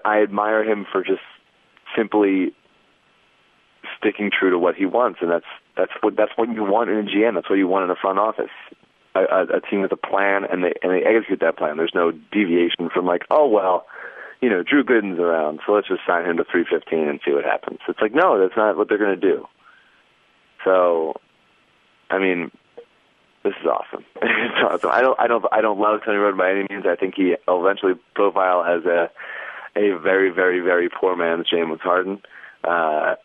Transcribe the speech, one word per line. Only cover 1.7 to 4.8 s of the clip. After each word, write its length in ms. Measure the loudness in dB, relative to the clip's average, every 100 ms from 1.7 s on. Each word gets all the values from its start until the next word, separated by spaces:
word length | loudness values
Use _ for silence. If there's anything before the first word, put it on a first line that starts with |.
| _ -8 -4
simply 580 | 0 2 2 2 0 -6 _ _ _ _ _ _ _ _ _ _ _ _ -18 -4
sticking 320 | -4 -2 -2 0
true 140 | 2
to 60 | 2
what 160 | 0
he 100 | 0